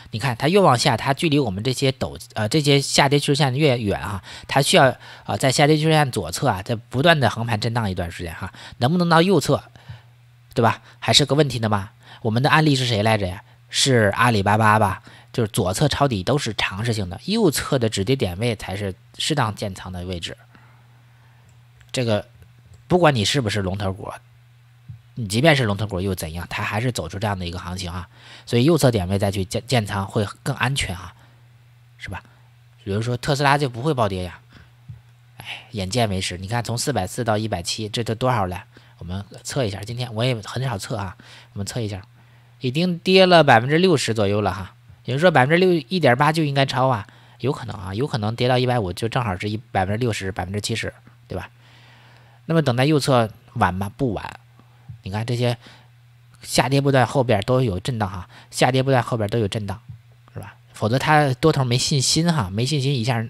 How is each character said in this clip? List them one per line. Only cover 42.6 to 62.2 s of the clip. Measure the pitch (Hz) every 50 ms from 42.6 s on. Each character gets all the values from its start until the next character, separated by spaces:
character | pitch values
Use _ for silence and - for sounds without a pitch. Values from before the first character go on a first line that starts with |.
已 | - 127
经 | 123 156 180 180 170 165
跌 | - 185 185 190 185
了 | 185 180 165 147
百 | 139 123 113
分 | 120 135
之 | 151 165
六 | 185 190 160
十 | 127 - 123 110
左 | 110 101
右 | 98 104 107
了 | 104 95 87
哈。 | 98 92 - - _ _ - - _ -
有 | - 123
人 | 143
说 | 170 185
百 | 156 139 123
分 | 143
之 | 165
六， | 175 185 185 175 165 - -
一 | 185 180
点 | 151 - 123 135
八 | 147 151
就 | 160 165 160
应 | 143 139
该 | 139 135
抄 | 131 - 131 131
啊， | 131 123 101 - - - - - - - -
有 | - 127
可 | 151 - 120
能 | - -
啊， | 98 92 92 95
有 | 107 143
可 | - - 113
能 | 104 107 117
跌 | - 123
到 | 127 131 127
一 | 127
百 | 123 123 123
五 | 101 87 -
就 | - 117 110
正 | - 135 120
好 | 107 92 95
是 | 107 107
一， | 107
百 | 113 - _ - 101 95
分 | 95 104
之 |
六 | 113 127 120 101
十、 | - 95 95
百 | 92 - 90
分 | 90 98
之 | 104
七 | - - 113
十， | 107 92 87 - - - - - _ _
对 | - - 87
吧？ | - - _ _ - - - - - - - - - - - - - - _ _ _
那 | - 165
么 | 165
等 | 151 139 117
待 | 127 131
右 | 151 156 139
侧 | - 147 131 120 113 107 - - - - -
晚 | 120 101 92 90
吗？ | 92 98 104 -
不 | - 139 120 95
晚。 | - - - - - _ _ _ _ - _ _ _ _ - - - - 98
你 |
看 | 98 107 113
这 | 123 123
些 | 120 123 120 120 - - - - - - _ _ _ _ _ _ _ _ _ _ - -
下 | - - - - 143
跌 | 139 139 139
波 | 139 135
段 | 131 120
后 | - - 147 120
边 | 123 110 98 98
都 | - 127 127 131
有 | 113 90 92
震 | - - 127 110
荡 | 107
哈， | 95 104 90 90 - - - - -
下 | - - 151 127
跌 | 127 131 127
波 | 135 135
段 | 120 113
后 | - 127
边 | 113 104 104
都 | 117 120
有 | 107 95
震 | - 113 107
荡， | 98 - - - - - - _ _ - _ _ - -
是 | -
吧？ | 98 - - _ _ _ -
否 | - 113
则 | 107 120 135
它 | - 156 156 151 147 139 131
多 | - - 156
头 | 147 139 131
没 | 123 120 127
信 | - - 160 135 -
心 | - - 156